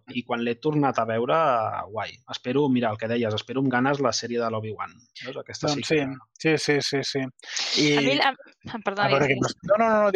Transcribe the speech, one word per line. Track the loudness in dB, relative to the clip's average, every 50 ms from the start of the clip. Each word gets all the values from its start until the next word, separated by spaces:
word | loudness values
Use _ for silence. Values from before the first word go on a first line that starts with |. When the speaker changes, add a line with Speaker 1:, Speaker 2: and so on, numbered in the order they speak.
| _ -10
Speaker 1:
I | -10 -8 -6
quan | -4 -4 -2 -2
l'he | -2 -2
tornat | -2 -2 0 2 2 2 2 2
a | 0 0
veure, | 0 0 -2 0 2 2 2 2 2 2 2 0 -2 -4 -6 -8 -8
guai. | -8 -8 -8 -8 -10 -16 _ -14 -14
Espero, | -10 -4 -2 0 2 2 4 2
mira, | 2 2 0
el | -2
que | -2 -2
deies, | -2 0 0 0 0 -2
espero | -2 -4 -4 -2 -2
amb | 0 0
ganes | 2 2 2 2 0 2
la | 0 0
sèrie | 0 -2 -4 -4 -4 -2
de | -2 -2
l'Obi-Wan. | -4 -4 -6 -8 -8 -10 -10 -12 -14 -20 -20 _ -18 -16 -14
Veus? | -12 -12
Aquesta | -12 -12 -12 -10 -6 -4 -2
Speaker 2:
Doncs | -2 -2 -2
Speaker 1:
sí | 0 0 0
Speaker 2:
sí, |
Speaker 1:
que | 0 -2 -6 -10 -14 _ _ -2 0 2 2
Speaker 2:
sí, | 2 2 2 0 0
sí, | 0 -2 -2 -2 -2
sí, | -2
sí. | -2 -4 -4 -4 -8 _ -14 -10 -6 -6 -4 -2 0 2 2
I | 4 4 4
Speaker 3:
A |
mi, | 4 2 2
a, | 2 2 0 0 -2 -10 -20 -20 _ -14 -12 -8
em, | -4
perdona, | -4 -2 0 0 2
Speaker 2:
a | 2 4
veure | 4 4 2
què | 2
Speaker 3:
digues. | 0 0 -2 -4
Speaker 2:
passa. | _ 0 2
No, | 4
no, | 4 4 4 4
no, | 4 4
no, | 4 2